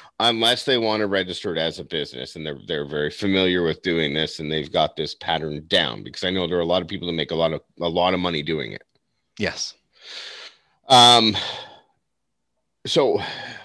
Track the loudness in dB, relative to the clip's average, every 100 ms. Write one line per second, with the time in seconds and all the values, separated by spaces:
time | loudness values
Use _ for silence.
0 | -16 -2 0 2 2 2 2 0 2 0
1 | 0 0 -2 -6 -4 -2 -2 -4 -8 -6
2 | -6 -8 -12 -10 -10 -8 -6 -6 -4 -2
3 | -4 -2 0 2 4 2 2 0 0 0
4 | 0 -2 -4 -6 -4 -4 -2 0 0 0
5 | -8 -6 -4 -2 -2 -8 -2 0 0 -4
6 | -12 -8 -4 -2 0 0 2 0 -2 -8
7 | -6 -4 -2 0 0 -2 _ -6 -2 2
8 | 2 2 0 -2 -2 -4 -4 -10 _ _
9 | _ _ _ -6 -6 -6 -10 -12 _ _
10 | -18 -16 -16 -16 -20 _ _ _ 6 8
11 | 10 8 6 0 -4 -10 -14 -20 _ _
12 | _ _ _ _ _ _ _ _ -2 2
13 | 4 2 -2 -10 -14 -16